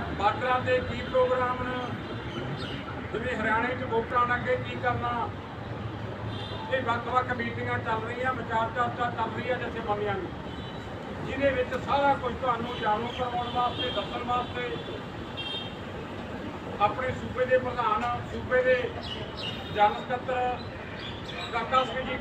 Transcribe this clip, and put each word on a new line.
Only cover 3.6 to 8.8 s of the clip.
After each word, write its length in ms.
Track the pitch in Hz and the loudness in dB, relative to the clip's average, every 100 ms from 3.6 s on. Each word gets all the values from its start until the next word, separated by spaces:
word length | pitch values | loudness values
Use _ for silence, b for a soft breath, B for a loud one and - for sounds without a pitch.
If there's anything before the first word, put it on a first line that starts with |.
| 254 | 2
'ਚ 160 | 254 254 | -2 0
ਵੋਟਾਂ 360 | 226 233 254 - | 0 2 4 4
ਲੱਗੇ 280 | 240 254 254 | 2 2 2
ਕੀ 120 | - - | 0 0
ਕਰਨਾ। 460 | 247 247 233 - - - - - - - - 311 - - - - - - - | 0 2 0 0 -2 -6 -10 -8 -8 -6 -6 -6 -6 -6 -6 -4 -6 -6 -2
ਇਹ 100 | 262 | 0
ਵੱਖ-ਵੱਖ 460 | 233 233 240 254 247 240 | 2 0 2 2 2 0
ਮੀਟਿੰਗਾਂ 420 | 233 233 247 240 | -2 -2 -2 -2
ਚੱਲ 220 | 240 220 220 | 0 -2 -2
ਰਹੀਆਂ, 260 | 240 262 | 0 0
ਵਿਚਾਰ 320 | 254 - 226 226 | 0 0 2 2
ਚਰਚਾ 340 | 254 | 2